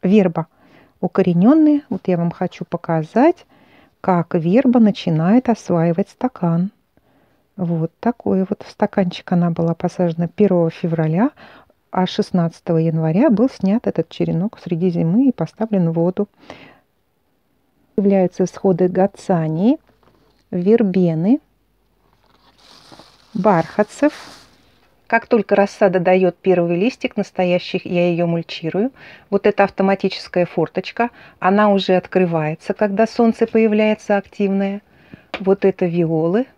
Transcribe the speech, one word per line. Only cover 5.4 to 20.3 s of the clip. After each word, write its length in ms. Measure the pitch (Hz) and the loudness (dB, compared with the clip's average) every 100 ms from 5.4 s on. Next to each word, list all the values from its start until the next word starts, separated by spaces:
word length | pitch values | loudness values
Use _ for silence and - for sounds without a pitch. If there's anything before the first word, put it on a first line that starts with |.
| 254 | 2
осваивать 600 | 220 - 175 170 170 208 | -4 -2 0 0 0 -4
стакан. 600 | _ 254 - 175 165 190 _ _ _ _ _ _ _ _ - | _ -8 -4 -2 -2 -4 _ _ _ _ _ _ _ _ -8
Вот 340 | 175 170 160 _ | -4 -4 -4 _
такой 480 | 226 - 208 190 185 | -6 -4 -2 -2 -2
вот. 140 | - | -6
В 60 | - | -10
стаканчик 600 | - 208 - 180 - - | -4 -2 0 -2 -4 -4
она 180 | 175 170 | 0 0
была 240 | 165 165 | 0 -2
посажена 540 | 165 180 - 175 165 170 | -2 -6 -2 -2 -2 -6
первого 420 | - 208 180 165 | 0 2 2 0
февраля, 600 | - 175 165 156 165 262 _ - - _ _ _ | -2 -4 -2 0 0 0 _ -20 -20 _ _ _
а 160 | - 185 | -4 -2
шестнадцатого 720 | - 208 180 165 - - 165 | -2 -2 -2 -2 -6 -2 0
января 500 | 165 160 160 170 302 | 0 0 0 2 2
был 220 | 226 254 | 2 0
снят 360 | - 190 214 - | 0 -2 0 -2
этот 200 | - 160 | -4 -6
черенок 520 | - 165 165 202 - | -4 -2 -2 -4 -8
среди 280 | - 165 185 | -8 -2 -2
зимы 380 | 170 165 202 269 | 0 0 2 0
и 40 | |
поставлен 580 | - 160 _ 226 196 170 | 0 -6 _ -4 0 0
в 40 | |
воду. 340 | 165 170 185 208 _ - - - _ _ _ _ _ _ _ _ _ _ _ _ - | 0 -2 -2 -6 _ -20 -20 -20 _ _ _ _ _ _ _ _ _ _ _ _ -2
Появляются 500 | 196 196 180 - 180 | 2 2 0 0 -4
всходы 400 | - 196 180 180 | -2 -2 0 0
гацании, 880 | 185 196 - - 180 160 160 208 311 _ _ _ _ _ | 0 -2 -4 -4 -2 -2 0 0 0 _ _ _ _ _